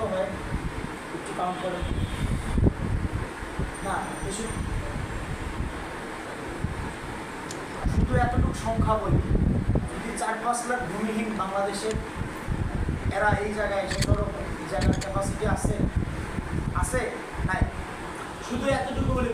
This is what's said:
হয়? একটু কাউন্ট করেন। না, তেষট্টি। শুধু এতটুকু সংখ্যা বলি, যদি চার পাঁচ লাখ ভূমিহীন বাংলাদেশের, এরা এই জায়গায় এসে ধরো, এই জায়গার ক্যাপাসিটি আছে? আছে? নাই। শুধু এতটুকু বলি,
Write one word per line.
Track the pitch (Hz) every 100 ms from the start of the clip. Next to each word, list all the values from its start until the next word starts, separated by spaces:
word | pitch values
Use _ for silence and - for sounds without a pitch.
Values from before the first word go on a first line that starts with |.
| 196
হয়? | 185 196 - - - - - - - - -
একটু | - -
কাউন্ট | 180 180
করেন। | 185 175 - - - - - - - - - - - - - - - - - - - - 185
না, | 180 - -
তেষট্টি। | - 202 220 - - - - - - - - - - - - - - - - - - - - - - - - - - - - - - - - - -
শুধু | - - 247 240
এতটুকু | 247 - - 226
সংখ্যা | 226 214 214
বলি, | 190 185 - - - - - - -
যদি | - 233 233
চার | 220 220
পাঁচ | 233 240 240
লাখ | 247 165
ভূমিহীন | 202 220 214 214 185
বাংলাদেশের, | 190 196 202 202 220 214 - - - - - - - - - - - 196
এরা | 208 208
এই | 214 214
জায়গায় | 202 196 190
এসে | - -
ধরো, | - 208 - - -
এই | -
জায়গার | - - -
ক্যাপাসিটি | - 196 196 - 202 190
আছে? | - 202 - - - - - - - - - -
আছে? | - 254 - - - - 175
নাই। | 185 - - - - - - - - -
শুধু | 240 277 262
এতটুকু | 269 247 254 247
বলি, | 233